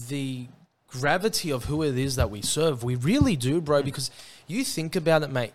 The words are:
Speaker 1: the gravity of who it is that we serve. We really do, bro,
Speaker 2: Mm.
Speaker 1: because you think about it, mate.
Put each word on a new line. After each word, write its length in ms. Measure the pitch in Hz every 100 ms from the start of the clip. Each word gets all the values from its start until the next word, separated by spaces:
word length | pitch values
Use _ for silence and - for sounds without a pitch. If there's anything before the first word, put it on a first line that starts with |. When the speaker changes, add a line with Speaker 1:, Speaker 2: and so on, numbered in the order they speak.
| 120
Speaker 1:
the 380 | 143 135 127 123 - _ _ _
gravity 640 | 127 143 180 214 - 175
of 140 | 131
who 180 | 127 151
it 160 | 156 127
is 160 | 135
that 160 | 127 113
we 120 | 104
serve. 420 | - 147 160 123
We 100 | 123
really 400 | 123 135 269 277
do, 260 | 147 123 170
bro, 220 | 147 143
Speaker 2:
Mm. 40 | 135
Speaker 1:
because 240 | - 131 - - - -
you 160 | 214
think 320 | - - 160
about 300 | 185 160 156
it, 60 | 147
mate. 200 | 131 113